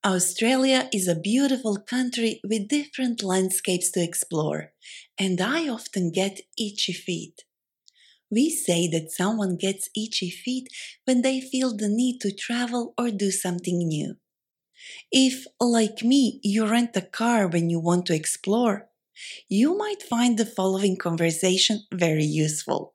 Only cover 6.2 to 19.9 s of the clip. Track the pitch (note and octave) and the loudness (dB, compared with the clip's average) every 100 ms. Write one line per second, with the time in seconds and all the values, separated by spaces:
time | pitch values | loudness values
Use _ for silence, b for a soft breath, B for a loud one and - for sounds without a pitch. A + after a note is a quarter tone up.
6.2 | G3 G3 - - G#3+ G#3 - F3 - E3 | -2 -4 -16 -8 -6 -4 -4 -4 -6 -8
7.2 | - - - _ _ _ _ b b b | -8 -20 -20 _ _ _ _ b b b
8.2 | _ G#3+ D4+ - - E3+ F3 D#3+ D#3+ - | _ 0 2 0 0 2 2 0 -4 -2
9.2 | F#3 A3+ G3 F3 F#3+ F#3+ - - A3 - | 0 0 -2 -2 -2 -4 -6 -8 -6 -4
10.2 | F3+ - - B3+ B3+ B B B - B3+ | -6 -8 -6 -6 -8 B B B 0 2
11.2 | B3+ C4 C4 C4 C4 G#3 G#3 G#3+ B3+ B3 | 2 -2 -4 -2 -2 -2 -2 0 0 0
12.2 | G3+ G3 - A#3+ B3 A#3+ A#3 - A#3+ G3+ | -4 -4 -6 -4 -2 -4 -6 -4 -4 0
13.2 | G3+ F#3+ F#3 F3 F3+ F3 E3+ D#3 D3 - | -2 -2 -4 -4 -2 -2 0 -2 -4 -10
14.2 | _ _ _ _ _ B B B B C4 | _ _ _ _ _ B B B B 4
15.2 | C4 B3+ - _ A#3+ A#3 A3 G#3+ A3+ C#4 | 4 2 -12 _ 2 4 2 0 4 4
16.2 | A#3+ - G#3 G#3 G#3+ A#3 A#3+ F#3+ F3+ - | 4 2 0 2 4 2 2 -2 -4 -2
17.2 | A#3 A#3 F#3 E3+ E3+ E3+ E3 F3 F3 D#3 | 2 4 4 2 2 0 2 2 2 0
18.2 | D3+ - - A3 A#3+ G3+ - _ _ B | 0 -4 0 2 2 0 -6 _ _ B
19.2 | B B B G3 C#4 G4 G#4 | B B B 2 4 2 -2